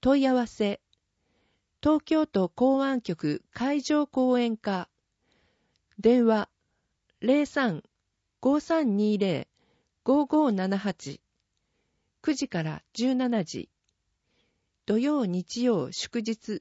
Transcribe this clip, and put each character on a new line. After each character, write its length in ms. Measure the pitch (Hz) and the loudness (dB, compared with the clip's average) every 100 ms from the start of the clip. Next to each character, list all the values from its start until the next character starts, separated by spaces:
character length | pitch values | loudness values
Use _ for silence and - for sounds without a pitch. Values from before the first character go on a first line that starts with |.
問 200 | 254 277 | 2 2
い 40 | 262 | 4
合 60 | |
わ 120 | 254 226 | 0 -2
せ。 340 | - 202 208 _ _ _ _ _ _ _ _ _ _ | -4 -4 -4 _ _ _ _ _ _ _ _ _ _
東 180 | 294 302 | 2 2
京 220 | - 311 302 | 2 0 0
都 220 | 196 180 | 0 -2
港 260 | - 254 269 | 2 2 2
湾 240 | 269 262 | 0 -2
局 420 | - 165 151 147 - | -4 -4 -4 -4 -8
海 300 | - 254 294 | -6 -2 -2
上 260 | 262 302 285 | 0 0 0
公 320 | 262 254 247 | 0 2 2
園 180 | 240 220 | 0 -4
課。 320 | - 190 - _ _ _ _ _ _ _ _ _ _ - | -4 -6 -8 _ _ _ _ _ _ _ _ _ _ 0
電 280 | 220 247 226 | 4 4 4
話、 220 | 214 - _ _ _ _ _ _ _ | 2 0 _ _ _ _ _ _ _
零 240 | 233 285 | 0 2
三、 380 | 285 294 247 156 - _ _ _ _ _ | 0 -2 -2 -2 -8 _ _ _ _ _
五 200 | 254 294 | 0 0
三 360 | - 330 269 202 | 0 0 0 0
二 220 | 214 208 | 0 0
零、 300 | 196 139 - _ _ _ _ _ | 0 -2 -6 _ _ _ _ _
五 220 | - 285 277 | 0 0 2
五 260 | 302 294 | 2 2
七 260 | 196 190 196 | 0 0 -2
八。 420 | 196 - 139 - _ _ _ _ _ _ _ _ _ _ - | -4 -6 -10 -14 _ _ _ _ _ _ _ _ _ _ -4
九 60 | |
時 160 | 277 277 | -4 -4
か 140 | 180 | -4
ら 200 | 160 151 - | -4 -6 -12
十 200 | - 247 | -4 -2
七 300 | 254 254 226 | 0 0 -2
時。 240 | 165 113 - _ _ _ _ _ _ _ _ _ _ _ - | -4 -8 -12 _ _ _ _ _ _ _ _ _ _ _ -2
土 100 | 220 | 0
曜、 300 | 277 294 202 | 0 0 0
日 380 | 180 - 233 | -4 -6 -2
曜、 280 | 247 196 131 | 0 0 -2
祝 300 | - - 240 | -8 -8 -6
日 360 | 220 226 - 202 | -4 -6 -8 -8